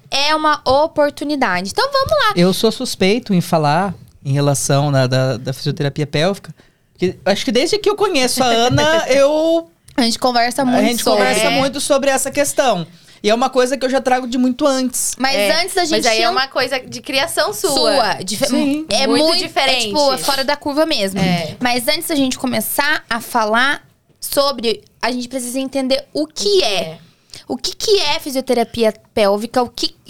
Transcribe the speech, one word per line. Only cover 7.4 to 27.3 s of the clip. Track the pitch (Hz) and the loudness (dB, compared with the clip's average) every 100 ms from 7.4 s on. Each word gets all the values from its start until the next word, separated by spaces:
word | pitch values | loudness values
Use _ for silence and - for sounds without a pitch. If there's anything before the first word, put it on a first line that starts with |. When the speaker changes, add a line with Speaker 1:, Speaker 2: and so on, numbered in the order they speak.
Speaker 2:
que | - | 0
desde | 233 320 415 | 0 0 0
que | 415 | 0
eu | 415 | 0
conheço | 415 311 254 - | 0 2 0 0
a | 254 | 2
Ana, | 226 240 269 294 320 302 | 2 2 4 4 2 2
Speaker 1:
<laughs> | |
Speaker 2:
eu | 269 277 311 320 330 330 _ - - | 4 4 4 2 0 -2 _ -8 0
Speaker 1:
A | |
gente | 233 233 | 0 2
conversa | 262 240 240 240 | 0 2 0 0
Speaker 2:
a | 262 | 2
Speaker 1:
muito | 254 226 | 2 2
Speaker 2:
gente | 240 | 0
Speaker 1:
sobre. | 240 208 208 | 0 2 2
Speaker 2:
conversa | - 226 | 2 0
Speaker 3:
É. | |
Speaker 2:
muito | 269 269 277 | 0 0 -2
sobre | - 277 277 | 0 0 2
essa | 269 262 | 0 0
questão. | 285 285 - 269 185 160 - - - | -2 -2 0 0 0 -4 -14 -20 -6
E | 202 | 0
é | |
uma | 233 262 | 2 2
coisa | 262 247 277 | 2 0 0
que | 262 | -2
eu | |
já | 269 | 0
trago | 254 254 254 | 0 0 0
de | 247 | 0
muito | 254 247 294 | 0 2 0
antes. | 262 254 - - - | 0 -2 -4 -6 -4
Speaker 1:
Mas | 269 277 | -2 0
Speaker 3:
É, | 202 311 | 2 0
Speaker 1:
antes | 370 | 0
da | 370 | -2
gente | 349 320 | 0 0
Speaker 3:
mas | 247 | 2
aí | 220 | 2
é | 233 | 2
Speaker 1:
en- | |
Speaker 3:
uma | 247 269 | 0 -2
coisa | 302 262 262 | -2 -2 -4
de | 262 240 | -6 -12
criação | - 269 330 - 320 | -6 -4 -2 0 -2
sua. | 415 359 | -2 -2
Speaker 1:
Sua. | 269 - 285 208 - | 0 2 2 0 -2
Dife-, | 185 202 254 | -4 -4 0
Speaker 2:
Sim. | 285 294 294 311 | 0 0 -2 -2
Speaker 1:
é | 214 277 | -2 2
Speaker 3:
Muito | 277 311 | 2 2
Speaker 1:
muito, | 339 | 0
Speaker 3:
diferente. | 330 370 269 254 220 | -2 -2 0 0 0
Speaker 1:
é, | |
tipo, | 294 277 | 0 2
é | 254 | 2
fora | - 269 262 | -2 -2 -2
da | 294 | -4
curva | 302 285 320 | -2 0 0
mesmo. | 269 196 190 | 0 -2 0
Speaker 3:
É. | 190 175 160 - | 0 0 -2 -4
Speaker 1:
Mas | 247 247 240 | -2 0 0
antes | 311 330 | -2 -2
da | 302 | 0
gente | 262 - | 0 -2
começar | 254 226 208 - 285 311 - | -4 -4 -2 -2 0 -2 -2
a | 226 | -6
falar | - 240 214 220 269 294 - _ _ _ | -2 -2 0 2 2 -2 -8 _ _ _
sobre, | - - 277 269 226 214 - _ | -4 0 0 0 -2 -4 -8 _
a | 226 | -4
gente | 247 240 | -4 -6
precisa | 262 247 254 | -8 -6 -6
entender | 269 269 262 269 - | -4 -4 -2 -2 -2
o | - 302 | -4 -4
que | - 403 | -4 2
Speaker 3:
O | 392 | 2
que | |
Speaker 1:
é. | 247 190 | 2 0
Speaker 3:
é. | 160 170 - _ _ | -4 -10 -20 _ _